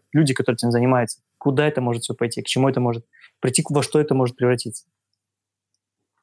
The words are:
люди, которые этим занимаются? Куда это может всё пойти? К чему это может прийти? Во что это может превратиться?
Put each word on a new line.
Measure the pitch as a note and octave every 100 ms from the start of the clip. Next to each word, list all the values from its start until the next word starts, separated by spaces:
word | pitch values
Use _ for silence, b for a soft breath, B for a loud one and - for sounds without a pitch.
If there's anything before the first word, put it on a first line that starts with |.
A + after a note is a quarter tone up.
| -
люди, | D3+ D3
которые | C3 C3 A#2
этим | A#2+
занимаются? | A#2 B2+ B2+ A#2 - _ _
Куда | D3 C3+ D3+
это | D3
может | B2 A#2
всё | - B2
пойти? | A#2+ -
К | A#2+
чему | B2+ C3+
это | C3
может | B2 A#2 - b b _
прийти? | C3 A#2+ -
Во | C#3+
что | - D#3
это | D3+ C3+
может | B2 -
превратиться? | B2 B2 A2+ - - _ _ _ _ _ _ _ _ _ _ _ _ _